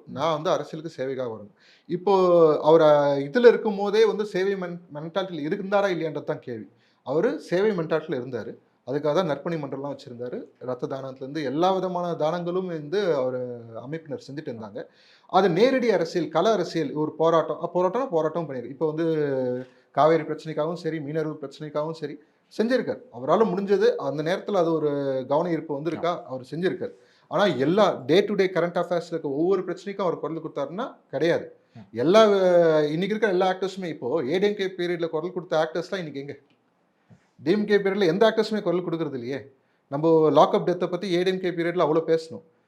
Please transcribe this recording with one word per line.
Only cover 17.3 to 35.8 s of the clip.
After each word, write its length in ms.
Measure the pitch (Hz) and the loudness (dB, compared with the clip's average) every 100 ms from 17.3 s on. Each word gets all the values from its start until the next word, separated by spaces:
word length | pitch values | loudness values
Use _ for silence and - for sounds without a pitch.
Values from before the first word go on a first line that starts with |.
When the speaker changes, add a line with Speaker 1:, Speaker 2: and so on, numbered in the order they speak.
| 165 156 151 | 4 2 -4
Speaker 1:
அஹ், 100 | 165 | -4
போராட்டம்னா 340 | 175 180 233 269 | 0 0 -2 -2
போராட்டம் 360 | 160 156 175 156 | 0 -2 -4 -8
பண்ணிருக்கு. 240 | 127 113 | -8 -10
இப்போ 160 | 143 156 | -4 -4
வந்து 200 | 156 165 160 143 131 127 127 127 _ _ | -2 0 0 0 -2 -2 -4 -8 _ _
காவேரி 320 | - 151 165 | 2 4 4
பிரச்சனைக்காகவும் 500 | 156 151 160 151 156 | 0 -8 -8 -6 -4
சரி, 260 | 175 160 160 | -4 -6 -6
மீனவர்கள் 400 | 139 160 156 151 | -6 -4 -4 -6
பிரச்சனைக்காகவும் 600 | 139 - 151 151 156 160 | -12 -14 -8 -6 -6 -6
சரி 140 | 147 151 _ _ _ | -10 -12 _ _ _
செஞ்சிருக்காரு. 480 | - 220 254 147 107 - | -2 0 0 -2 -6 -10
அவரால 320 | 120 131 185 | -6 2 4
முடிஞ்சது 520 | 214 180 196 196 226 - | 4 0 0 2 2 2
அந்த 280 | 139 143 | -4 -4
நேரத்துல 300 | 156 196 202 | -2 -4 -2
அது 200 | 202 165 | 0 2
ஒரு 160 | 160 151 143 139 131 123 | 2 0 -2 -2 -4 0
கவன 220 | 156 175 | 0 0
ஈர்ப்பு 240 | 160 151 | -2 -4
வந்திருக்கா, 380 | 143 156 156 170 | -6 -6 -4 -2
Speaker 2:
ஆமா. 120 | 160 | -4
Speaker 1:
அவர் 180 | - 131 | -8 -12
செஞ்சிருக்காரு. 520 | 120 151 180 131 117 - _ _ - | -10 -4 -2 -2 -8 -12 _ _ -6
ஆனா 140 | 151 202 127 | 0 2 2
எல்லா 480 | 139 190 190 135 127 | 2 4 2 2 2
day 180 | 175 202 | 2 2
to 100 | 196 | 0
day 120 | 185 | 0
current 280 | 175 170 175 | 0 -2 -2
affairs-ல 340 | 175 175 170 | -4 -4 -4
இருக்க 200 | 160 151 | -8 -4
ஒவ்வொரு 340 | 135 175 190 | -2 0 0
பிரச்சனைக்கும் 380 | 175 170 202 196 | -2 -8 -10 -4
அவர் 180 | 185 143 | -4 -4
குரல் 220 | 147 160 | -6 -8
கொடுத்தாருன்னா 440 | 151 147 139 180 262 - _ | -10 -8 -8 -8 -10 -12 _
கிடையாது. 360 | 135 165 135 - - _ 117 | -2 0 0 -2 -18 _ -20
Speaker 2:
ம். 120 | - | -12
Speaker 1:
எல்லா, 300 | 110 139 214 | -2 4 6
அஹ், 600 | 220 202 185 175 165 156 | 6 6 4 6 6 4
இன்னைக்கு 300 | 151 160 190 | 2 0 -2
இருக்கிற 180 | 214 220 | 0 0
எல்லா 200 | 180 190 | 2 2
ஆக்டர்ஸுமே 340 | 185 190 190 180 | 0 -4 -6 -10
இப்போ 420 | 143 120 160 127 | -8 -4 -2 0
ஏ 120 | 185 | 0
டி 80 | 208 | 0
எம் 80 | 208 | 0
கே 120 | 190 | -6
பீரியட்ல 420 | 190 175 170 165 | -4 -4 -4 -4
குரல் 240 | 160 180 | -4 -6
கொடுத்த 240 | 185 160 160 | -8 -4 -2
ஆக்டர்ஸ்லாம் 400 | 160 175 | 0 -4